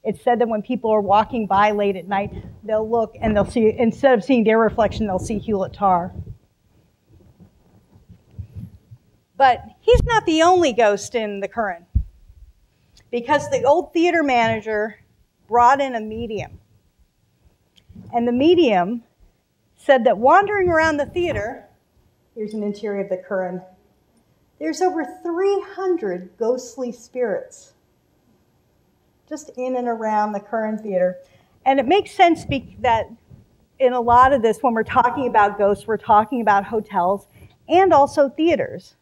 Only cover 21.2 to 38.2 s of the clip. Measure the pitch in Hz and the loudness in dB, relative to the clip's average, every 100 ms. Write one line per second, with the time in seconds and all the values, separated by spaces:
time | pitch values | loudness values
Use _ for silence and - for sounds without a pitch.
21.2 | 349 220 214 269 - _ _ _ _ _ | -4 -4 -8 -12 -20 _ _ _ _ _
22.2 | _ 233 214 214 208 202 214 202 196 185 | _ -12 -10 -6 -8 -8 -8 -8 -6 -8
23.2 | - 190 180 180 - _ _ _ _ _ | -6 -6 -6 -8 -14 _ _ _ _ _
24.2 | _ _ _ _ 311 311 370 320 294 - | _ _ _ _ -8 -2 -2 -2 -8 -10
25.2 | 339 339 392 392 - - 370 349 202 180 | -8 -2 -2 -2 -6 -8 -4 -2 -4 -8
26.2 | 185 _ 226 254 - - 247 - - 247 | -12 _ -4 -4 -6 -10 -10 -12 -14 -6
27.2 | 233 180 - - _ _ _ _ _ _ | -4 -4 -8 -20 _ _ _ _ _ _
28.2 | _ _ _ _ _ _ _ _ _ _ | _ _ _ _ _ _ _ _ _ _
29.2 | _ 294 - - 254 254 240 226 220 214 | _ -16 -16 -10 -6 -6 -4 -6 -2 -2
30.2 | 214 202 202 226 214 214 214 185 180 180 | -2 -6 -6 -6 -4 -6 -4 -2 -2 -4
31.2 | - _ _ _ 262 269 240 392 - - | -18 _ _ _ 0 0 2 0 -2 2
32.2 | 349 320 - - - - 240 226 190 226 | 2 2 -4 -8 -8 -6 -2 -2 -4 -14
33.2 | _ - _ _ _ _ 262 247 233 240 | _ -20 _ _ _ _ 0 0 4 6
34.2 | 262 269 220 214 247 226 220 262 - 302 | 6 4 0 0 0 0 0 2 2 -2
35.2 | 247 220 202 202 202 202 226 208 - 208 | 0 2 2 2 0 0 -4 -6 2 2
36.2 | 214 247 214 202 196 226 196 196 175 196 | 2 -2 0 0 0 -6 -4 -2 0 -2
37.2 | _ _ - _ - 349 381 302 277 - | _ _ -20 _ 0 2 4 4 4 2